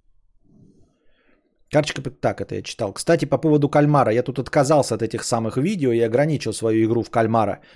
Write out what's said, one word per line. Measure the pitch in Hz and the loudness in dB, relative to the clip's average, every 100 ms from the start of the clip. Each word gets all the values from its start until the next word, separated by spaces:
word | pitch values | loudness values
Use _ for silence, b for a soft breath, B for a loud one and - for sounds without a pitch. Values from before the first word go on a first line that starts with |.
| _ _ _ _ _ _ _ _ 679 _ _ _ _ _ _ _ _ | _ _ _ _ _ _ _ _ _ _ _ _ _ _ _ _ _
Карточка | 147 147 - | -2 -2 -6
п-, | 131 - | -10 -4
так, | 120 98 | -4 -4
это | 98 | -8
я | 101 | -8
читал. | 98 - 104 | -10 -8 -8
Кстати, | - - 170 | -6 0 0
по | - 135 | 2 0
поводу | 160 151 143 | 2 2 4
кальмара. | 147 147 147 113 | 2 4 4 4
Я | 117 | 2
тут | 123 123 | -2 -6
отказался | - - 131 151 123 | -2 0 4 2 2
от | 110 | -2
этих | 113 113 | -4 -6
самых | - 117 113 127 | -4 -2 -2 -2
видео | 165 202 131 | -2 -2 0
и | 117 | 2
ограничил | 117 147 156 143 113 | 2 2 0 -2 -4
свою | - 113 110 110 | -4 0 2 2
игру | 117 | 0
в | 104 | 0
кальмара. | 117 110 113 101 - b | 0 2 2 0 -4 b